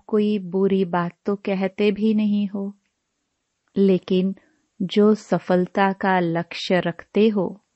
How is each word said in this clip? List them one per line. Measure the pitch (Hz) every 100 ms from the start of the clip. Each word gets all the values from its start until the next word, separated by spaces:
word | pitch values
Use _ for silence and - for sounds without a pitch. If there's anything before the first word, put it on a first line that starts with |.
| -
कोई | 214 208 208
बुरी | 180 190 196 190 180
बात | 175 175 - -
तो | 202
कहते | - 190 190 - 208
भी | 202 220
नहीं | 214 214 208 202
हो, | 202 196 202 _ _ _ _ _ _ _ _ _ 196
लेकिन | 196 180 - 185 190 190 _ _ _ -
जो | 175 208 208
सफलता | 214 - 175 - 180 185 208 196
का | 190 196 185
लक्ष्य | 170 165 170 - - 180
रखते | 170 - - 202 220
हो, | 202 175 185 _